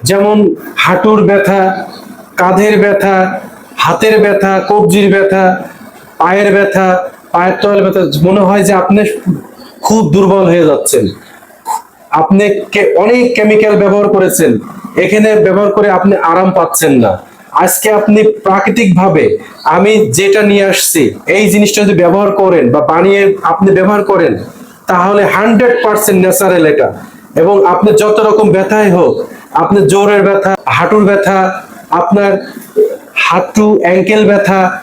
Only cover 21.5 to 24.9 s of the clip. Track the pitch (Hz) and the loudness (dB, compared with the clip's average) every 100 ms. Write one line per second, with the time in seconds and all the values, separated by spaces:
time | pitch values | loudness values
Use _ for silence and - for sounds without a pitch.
21.5 | 202 208 - 202 175 175 196 202 196 190 | 2 0 0 0 2 2 2 0 0 0
22.5 | 170 123 139 - 165 190 202 196 196 165 | 2 2 0 0 0 2 2 0 0 -4
23.5 | 160 190 190 190 208 196 185 160 - - | 0 2 2 2 0 0 0 0 -2 -8
24.5 | - - - - | -18 -20 -16 -4